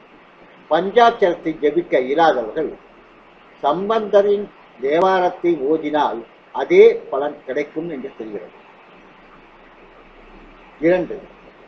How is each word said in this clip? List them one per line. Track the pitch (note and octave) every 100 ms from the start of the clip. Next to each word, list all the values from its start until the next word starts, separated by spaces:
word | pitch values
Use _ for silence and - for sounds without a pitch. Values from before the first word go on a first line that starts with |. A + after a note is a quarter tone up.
| - - _ - - - -
பஞ்சாட்சரத்தை | D#3 F#3 G#3 A#3 A#3 F#3+ F3 E3 D#3
ஜெபிக்க | D3 D3+ - D#3
இயலாதவர்கள் | B2+ C#3+ E3 B2+ A2 C3 C#3+ - - - - - - - - -
சம்பந்தரின் | C#3+ D#3+ G3+ A3+ G#3 G3+ G#3 G3+ G3+ - - -
தேவாரத்தை | C3 D#3 F#3 F#3+ F3+ F3 F3 E3
ஓதினால் | C3+ D#3+ D3+ D3 B2+ A#2 - - -
அதே | A#2+ C#3 F3+ A3+ G3
பலன் | - C3+ D3 D3
கிடைக்கும் | - C3 D3+ D#3 E3+
என்று | C#3+ C3
தெரிகிறது. | - A2 G2+ - - - - - - - - - - - - - - - - - - - - - - - -
இரண்டு, | D#3 F#3 D#3+ - - - - -